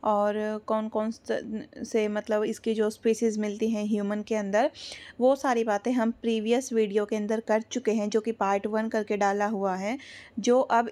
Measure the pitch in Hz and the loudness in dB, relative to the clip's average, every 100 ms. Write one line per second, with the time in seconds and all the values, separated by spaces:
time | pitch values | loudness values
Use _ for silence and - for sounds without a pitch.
0 | 214 208 208 214 214 214 - 220 220 214 | 0 2 2 0 -2 -4 -2 -2 -2 -2
1 | 220 226 - 220 226 214 - - 220 226 | -2 -4 -4 -4 -4 -8 -10 -12 -4 0
2 | 214 208 208 214 220 214 226 220 214 220 | 0 -2 -2 0 0 -2 -2 0 0 0
3 | 226 220 233 214 208 202 220 214 208 214 | 0 2 2 0 -2 -2 -2 0 0 0
4 | 202 208 208 220 202 208 294 - - - | 0 -4 -2 -2 0 2 2 -2 -16 -16
5 | - - 247 269 277 233 226 202 247 247 | -14 0 2 4 2 2 2 0 0 0
6 | 226 226 233 226 214 233 262 226 214 208 | 0 0 -2 0 2 0 2 0 2 0
7 | 208 220 208 220 220 220 226 254 214 220 | 0 -2 -2 -2 0 0 0 -4 0 0
8 | 208 220 226 220 196 202 208 220 220 226 | 0 0 0 0 0 0 0 -2 -2 -2
9 | 208 208 202 202 208 208 196 185 202 277 | -2 0 2 2 0 0 -2 -2 -4 -6
10 | - - - - 220 247 - 233 233 | -8 -20 -14 -2 2 4 4 2 2